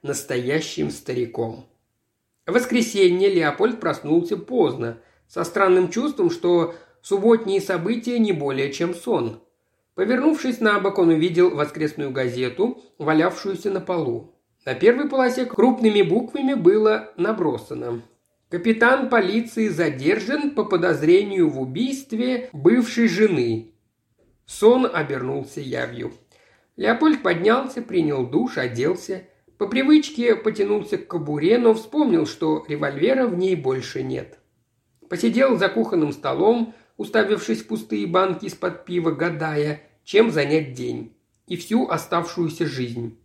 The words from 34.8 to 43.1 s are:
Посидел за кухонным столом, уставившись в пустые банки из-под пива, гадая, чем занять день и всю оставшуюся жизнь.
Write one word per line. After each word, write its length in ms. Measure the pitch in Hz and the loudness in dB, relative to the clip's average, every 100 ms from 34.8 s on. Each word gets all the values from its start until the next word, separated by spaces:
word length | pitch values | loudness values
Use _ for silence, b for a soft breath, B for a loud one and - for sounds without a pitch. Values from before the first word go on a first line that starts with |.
| _ _ _ | _ _ _
Посидел 480 | 175 226 220 269 208 | -2 0 4 2 4
за 100 | 185 | 0
кухонным 440 | - 226 175 151 | 0 0 0 0
столом, 640 | 143 139 135 202 240 226 B B _ | -2 -4 0 2 2 0 B B _
уставившись 640 | 214 220 202 214 - 220 | -4 -2 0 -2 -2 -6
в 60 | - | -4
пустые 400 | 220 - 208 196 | -8 -6 -6 -2
банки 400 | 180 190 180 196 | 0 0 -2 -8
из-под 400 | - 185 170 - | -6 -8 -8 -6
пива, 240 | 175 165 | -2 -2
гадая, 720 | 143 170 151 160 151 147 147 _ _ | -2 -4 -4 -4 -2 -2 -6 _ _
чем 280 | - 196 226 | -2 2 4
занять 420 | 156 139 156 143 | 2 2 0 0
день 420 | 127 123 123 113 _ _ _ _ | -8 -8 -8 -10 _ _ _ _
и 120 | 175 | -10
всю 280 | - 220 - | -2 -2 0
оставшуюся 800 | 165 - 170 170 - 165 151 | -4 -2 -4 -4 -4 -4 -2
жизнь. 540 | 156 135 120 117 117 | -6 -4 -6 -6 -10